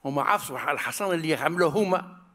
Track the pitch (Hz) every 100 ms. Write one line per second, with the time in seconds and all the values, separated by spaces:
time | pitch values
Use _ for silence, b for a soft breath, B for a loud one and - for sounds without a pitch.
0 | 139 139 127 202 - 127 135 143 - -
1 | 202 175 160 143 143 175 175 165 202 185
2 | 180 - -